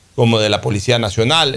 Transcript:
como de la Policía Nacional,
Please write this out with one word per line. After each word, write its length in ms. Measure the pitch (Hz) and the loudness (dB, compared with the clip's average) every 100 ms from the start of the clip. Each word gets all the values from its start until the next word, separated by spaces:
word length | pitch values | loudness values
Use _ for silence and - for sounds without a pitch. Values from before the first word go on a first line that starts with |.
| _ - | _ -2
como 240 | 117 113 | 2 2
de 80 | 107 | 2
la 140 | 101 | 0
Policía 360 | 110 101 110 117 | -2 -4 -2 0
Nacional, 580 | 107 110 117 165 147 | -2 -2 0 0 0